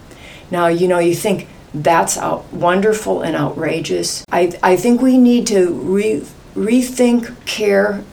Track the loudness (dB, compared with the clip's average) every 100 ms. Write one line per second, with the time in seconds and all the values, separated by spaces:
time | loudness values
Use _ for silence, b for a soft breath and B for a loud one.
0 | -20 B B B -8 -2 0 2 2 2
1 | 0 0 -2 -4 -6 B -12 -4 0 2
2 | 0 -4 -6 -6 -8 -4 0 2 2 0
3 | -2 -4 -4 -4 -4 -4 -6 -4 -4 -4
4 | -4 -8 -4 0 0 0 0 2 2 2
5 | 4 4 6 4 2 2 2 -2 -2 0
6 | 0 -2 -6 -18 -12 -6 0 0 0 0
7 | 2 2 -2 -10 -10 -4 0 2 0 -4
8 | -10